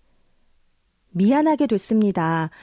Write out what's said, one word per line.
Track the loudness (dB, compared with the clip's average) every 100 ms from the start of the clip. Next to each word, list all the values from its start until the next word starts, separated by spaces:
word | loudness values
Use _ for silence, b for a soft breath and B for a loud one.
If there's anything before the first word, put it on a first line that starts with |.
| _ _ _ _ _ _ _ _ _ _ _
미안하게 | -2 2 2 2 0 0
됐습니다. | -2 -2 0 0 0 -2 -2 -4 B